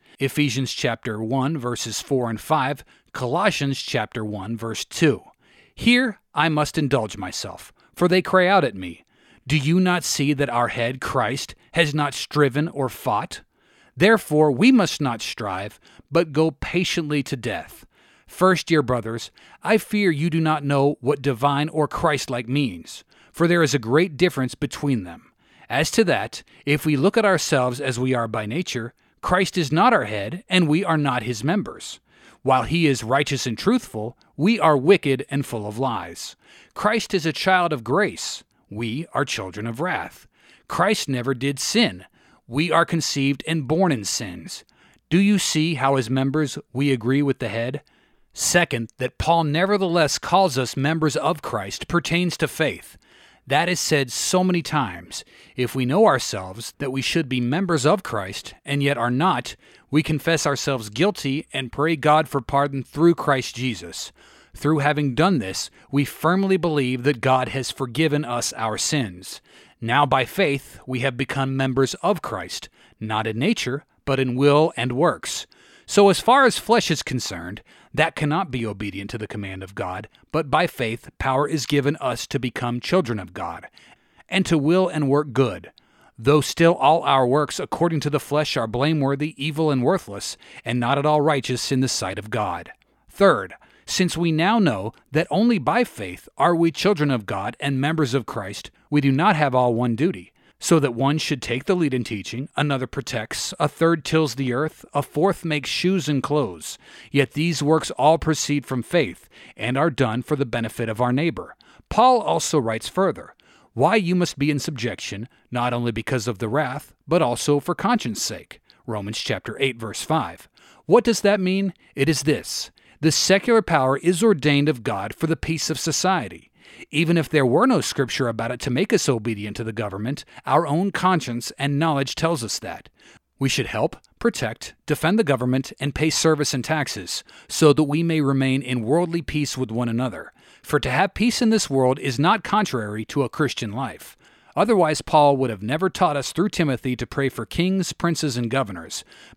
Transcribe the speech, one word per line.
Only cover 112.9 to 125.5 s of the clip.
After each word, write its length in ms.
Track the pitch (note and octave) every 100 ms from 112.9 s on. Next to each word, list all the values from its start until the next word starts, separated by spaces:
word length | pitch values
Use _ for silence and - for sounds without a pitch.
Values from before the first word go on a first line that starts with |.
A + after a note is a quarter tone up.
| - F#3+ G#2+ - - _ _ _
"Why 240 | A2+ D3 A3+
you 180 | E3+
must 240 | F3+ F3 -
be 140 | C#3+
in 80 | C#3+
subjection, 680 | - C#3 A2+ F#2 - G2+ A#2 _ _
not 220 | A#2+ B2
only 180 | A#2+ A#2+
because 380 | A2+ - C3 A2
of 100 | F#2
the 100 | A2
wrath, 460 | C3 C#3 C#3 - _ -
but 140 | E3+
also 360 | C3 A#2+ - C#3+
for 160 | D3+
conscience 480 | F3 G3 A#3 B2+ G2+
sake." 380 | - F#2 - - _ _ -
Romans 320 | G#2+ G2 A2
chapter 420 | - G2+ - A2
eight, 200 | C3+ A#2
verse 220 | A2+ G#2
five. 460 | - D#3 F2+ - - _ - _ -
What 160 | G#3+
does 200 | A#3 A3
that 180 | G3+ G3+
mean? 340 | F#3 F#3+ G3 - _ -
It 120 | C#3
is 140 | D3+
this. 480 | - A#2+ - - - _ _ -
The 100 | F#3
secular 520 | - - F#3+ A#3+ A3+
power 360 | - D#3+ C3 C#3
is 240 | E3 F3
ordained 460 | A3+ E3+ D3 C#3+ D3
of 160 | B2
God 280 | A2 G2+ G#2
for 140 | - D#3+
the 80 |
peace 360 | E3 -